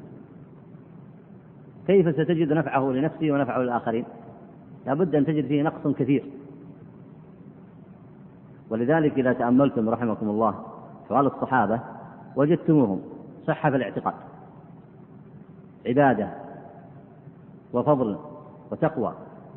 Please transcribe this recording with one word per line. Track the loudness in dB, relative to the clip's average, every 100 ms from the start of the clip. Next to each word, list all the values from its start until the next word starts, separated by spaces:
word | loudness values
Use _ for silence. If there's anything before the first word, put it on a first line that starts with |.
| -20 -20 -20 -20 -20 -20 -20 -20 -20 -20 -20 -20 -20 -20 -20 -20 -20 -8 4
كيف | 6 6
ستجد | 2 2 2 2
نفعه | 2 2 0 2
لنفسه | 0 -2 0 0
ونفعه | 0 0 0
للآخرين؟ | 0 0 0 -2 -4 -12 -20 -20 -20 -20 -20 -10 -2
لا |
بد | 0 2
أن | 2 2
تجد | 0 0
فيه | 0
نقص | 0 -2 -2
كثير. | 0 0 0 -2 -14 -18 -20 -20 -20 -20 -20 -20 -20 -20 -20 -20 -20 -20 -20 -20 -20 -20 -20 -20 -20 -20 -18 -4
ولذلك | -2 2 4 2 2
إذا | 2
تأملتم | 2 4 4 4 2 0
رحمكم | 0 -2 -2 -2
الله | 0 0 -2 -10 -18 -20 -16 -2
أحوال | 2 2
الصحابة | 0 0 2 2 -2 -6 -16 -18 -20 -8 0
وجدتموهم | 2 2 4 4 4 0 -8 -16 -18 -10 -6
صحة | -2 0
في | 0
الاعتقاد، | -2 -4 -6 -6 -12 -20 -20 -20 -20 -20 -20 -20 -20 -20 -20 -20 -20 -20 -20 -10 0
عبادة | 4 4 4 -2 -8 -14 -16 -18 -20 -20 -20 -20 -20 -20 -20 -20 -20 -6
وفضل | -2 2 4 4 0 -8 -18 -20 -18 -12
وتقوى | -2 -2 0 -4 -6 -16 -20 -10